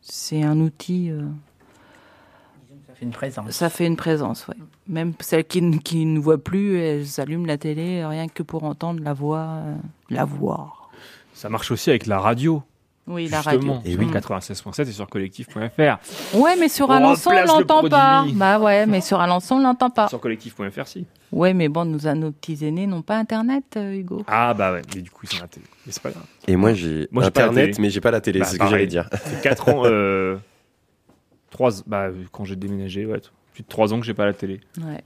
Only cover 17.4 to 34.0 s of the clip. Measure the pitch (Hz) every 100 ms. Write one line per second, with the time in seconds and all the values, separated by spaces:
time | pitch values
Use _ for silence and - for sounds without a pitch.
17.4 | 359 311 - 311 311 285 277 269 277 220
18.4 | 190 214 214 202 214 196 180 190 175 180
19.4 | - 262 262 247 254 247 208 120 123 110
20.4 | 120 - 101 98 143 185 175 _ _ -
21.4 | 180 185 156 156 170 156 151 147 156 147
22.4 | - 151 151 160 202 175 160 220 220 220
23.4 | 233 277 269 220 202 196 180 - 208 107
24.4 | 120 107 98 90 - 98 87 _ 98 87
25.4 | 90 73 - _ - - - 85 82 _
26.4 | - 92 104 107 85 78 76 120 95 -
27.4 | 117 120 151 107 104 98 117 113 104 95
28.4 | 95 92 98 101 98 85 85 107 - 147
29.4 | 139 127 - 139 123 107 101 95 92 95
30.4 | 107 _ _ _ _ _ _ _ _ _
31.4 | _ - 127 98 101 104 98 92 90 -
32.4 | 98 95 98 98 95 98 110 - - _
33.4 | _ - 117 - 107 113